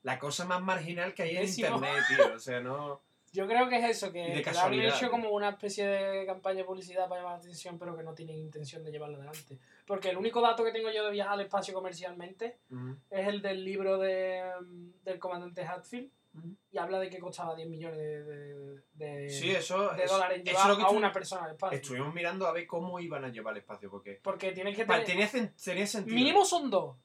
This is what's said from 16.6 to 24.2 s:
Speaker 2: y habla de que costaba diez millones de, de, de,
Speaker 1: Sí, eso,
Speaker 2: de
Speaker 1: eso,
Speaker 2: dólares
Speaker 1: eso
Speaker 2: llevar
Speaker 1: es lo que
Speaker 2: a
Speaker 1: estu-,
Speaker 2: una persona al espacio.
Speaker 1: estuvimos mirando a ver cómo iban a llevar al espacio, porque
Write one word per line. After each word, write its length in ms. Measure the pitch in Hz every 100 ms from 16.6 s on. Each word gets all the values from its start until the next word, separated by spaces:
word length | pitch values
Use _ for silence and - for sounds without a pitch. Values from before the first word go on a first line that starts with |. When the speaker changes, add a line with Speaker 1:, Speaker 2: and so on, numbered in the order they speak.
| _
Speaker 2:
y 80 | 196
habla 220 | 180 190
de 100 | 185
que 80 | 185
costaba 360 | 180 180 175 160
diez 120 | 165
millones 300 | 160 165 156
de, 260 | 151 151
de, 560 | 151 147 143 143 139 139 _
de, 340 | 151 151 143 143
Speaker 1:
Sí, 220 | 139 170
eso, 400 | 185 165 185 202
Speaker 2:
de 140 | 170
Speaker 1:
eso, 100 | 180
Speaker 2:
dólares 240 | 190 180 180
Speaker 1:
eso 60 | 180
Speaker 2:
llevar 100 | 180
Speaker 1:
es 60 | 196
lo 80 | 202
que 60 |
Speaker 2:
a 20 | 202
Speaker 1:
estu-, 100 | 214
Speaker 2:
una 160 | 202
persona 320 | 190 165 190 165
al 40 |
espacio. 240 | 156 190 139
Speaker 1:
estuvimos 360 | - 123 143
mirando 320 | 170 170 190 180
a 60 |
ver 140 | 165 170
cómo 340 | 170 180 180
iban 240 | 170 147
a 40 | 131
llevar 240 | 113 110
al 60 | 104
espacio, 320 | - 101 101
porque 300 | 98 101 98